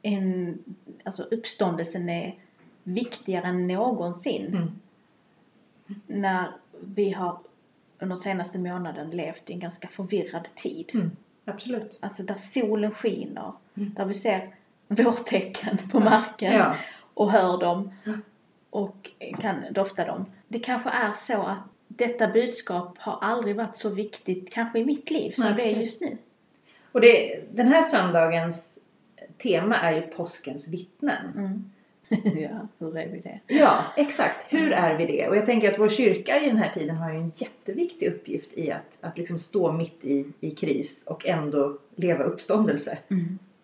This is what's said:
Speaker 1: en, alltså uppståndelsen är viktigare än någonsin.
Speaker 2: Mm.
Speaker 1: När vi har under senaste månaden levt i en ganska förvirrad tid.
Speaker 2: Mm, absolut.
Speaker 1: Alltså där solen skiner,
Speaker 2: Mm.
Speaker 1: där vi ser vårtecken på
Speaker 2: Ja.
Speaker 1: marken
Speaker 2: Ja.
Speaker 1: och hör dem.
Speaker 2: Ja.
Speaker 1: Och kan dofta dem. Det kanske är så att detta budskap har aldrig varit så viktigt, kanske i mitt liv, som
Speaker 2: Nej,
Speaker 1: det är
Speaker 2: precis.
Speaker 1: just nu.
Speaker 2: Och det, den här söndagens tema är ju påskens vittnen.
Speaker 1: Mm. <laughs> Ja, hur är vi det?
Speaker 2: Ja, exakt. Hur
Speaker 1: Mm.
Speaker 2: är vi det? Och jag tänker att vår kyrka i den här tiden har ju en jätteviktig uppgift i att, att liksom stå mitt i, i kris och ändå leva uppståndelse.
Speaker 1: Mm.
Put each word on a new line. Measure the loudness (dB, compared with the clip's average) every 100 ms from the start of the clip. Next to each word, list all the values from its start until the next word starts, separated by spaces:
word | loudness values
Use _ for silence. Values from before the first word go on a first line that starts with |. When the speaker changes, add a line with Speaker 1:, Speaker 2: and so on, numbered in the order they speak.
Speaker 1:
en, | 0 0 0 0 -4 -6 -14 -18 -20 -14
alltså | -12 -10
uppståndelsen | -4 -4 -6 0 0 0 -4 -4 -4
är | -4 -6 -12 _ _ -20 _
viktigare | -6 -4 -4 -8 -4 -4 -2
än | 0 0
någonsin. | 0 0 0 -4 -4 -6 -4 -2
Speaker 2:
Mm. | -2 -2 -6 _ _ _ _ _ _ _ _ _ _ -18 -18 -8
Speaker 1:
När | -2 0 0 -2 -10 _ -18
vi | -8 -2 0
har | 0 -4 -6 -14 _ _ _ _ _
under | -8 -6
senaste | -4 -4 -4 -6
månaden | -6 -6 -8 -8 -8
levt | -6 -6 -10 -12
i |
en | -10
ganska | -10 -12 -16
förvirrad | -10 -4 -2 -2 -8 -12 -8
tid. | -8 -8 -4
Speaker 2:
Mm, | -2 -2 -4 _ _ -12
absolut. | -12 -8 -8 -8 -10
Speaker 1:
Alltså | -12 -10
där | -8 -8
solen | -6 -2 0 2 0
skiner, | 0 -2 -2 -8 -10 -12 -14 _ -8
Speaker 2:
Mm. | -6
Speaker 1:
där | -4 -4
vi |
ser | 0 0 0 -4 -18 _ _ _
vårtecken | 4 4 4 0 -2 -2 -8 -4 -4 2
på | 4
Speaker 2:
Ja. |
Speaker 1:
marken | 8 6 4 -2 2
Speaker 2:
Ja. | 4 4 2 -8 -16 _
Speaker 1:
och | 0 4
hör | 6 4 2
dem. | 2 0 -4 -8
Speaker 2:
Ja. | -8 -8 -10 _ _ _ _
Speaker 1:
Och | -4 -4 -8 -20 _ -12 -6
kan | -4 -4 -4
dofta | -2 -2 -2 -4
dem. | -4 -8 -12 _
Det | -8
kanske | -4 -4 -2
är | -2 -2
så | -4 -2 -2
att | -2 -6 -10 _ _
detta | -2 -2 2 2
budskap | 4 2 -4 -4 -4 -4 -8
har | -8 -4
aldrig | -2 0 0 -2
varit | -4 -4
så | -4
viktigt, | -4 -6 -8 -6 -6 -4
kanske | -6 -2 0
i | 0
mitt | -2 -2
liv, | -2 -2
som | 0 2
Speaker 2:
Nej, | 2
Speaker 1:
det | 2
är | 0
Speaker 2:
precis. | -2
Speaker 1:
just | -4
nu. | -6 -8 _ _ _ _ _ _ _
Speaker 2:
Och | 8
det, | 8 8 4 -6 -6
den | 2 6
här | 6
söndagens | 6 4 4 4 4 2 0 -4 -14 -20 _ _ _ -20 -20 -6
tema | 2 2 4 2
är | 2 0
ju |
påskens | -2 -8 -8 -8 -12 -12 -8
vittnen. | -10 -10 _ -2 -2 -6 -6
Speaker 1:
Mm. | -6 -6 -8 _ _ _ _
<laughs> | 0 2 0
Ja, | -4 -6 -12 _
hur | -8 -6
är | -8
vi | -10
det? | -12 -16 0
Speaker 2:
Ja, | 6 8 6 2 0
exakt. | 0 2 0 0 -2
Hur | 2 4
Speaker 1:
Mm. | 4
Speaker 2:
är | 4 2
vi | 2
det? | 0 4
Och | 4
jag | 4
tänker | 6 4
att | 6
vår | 4
kyrka | 6 6 4 2 2
i | 4
den | 4
här | 2
tiden | -2 -4 -4
har | -4
ju | -4
en | -6 -6
jätteviktig | -12 -8 -8 -4 -4 -2 -2
uppgift | -2 -8 -8 -8
i | -6 -4
att, | -4 -10 -14
att | -12 -10
liksom | -8 -8
stå | -4 0 2
mitt | 0 -4 -6 -2
i, | -2 -2 -8
i | -8
kris | -4 -2 -2 -4 -10 -12
och | -6 -2
ändå | 0 0 2 0 -2 _ -2
leva | 2 2
uppståndelse. | 0 -2 0 4 4 2 -4 -10 -2
Speaker 1:
Mm. | -2 -2 -6 -12 _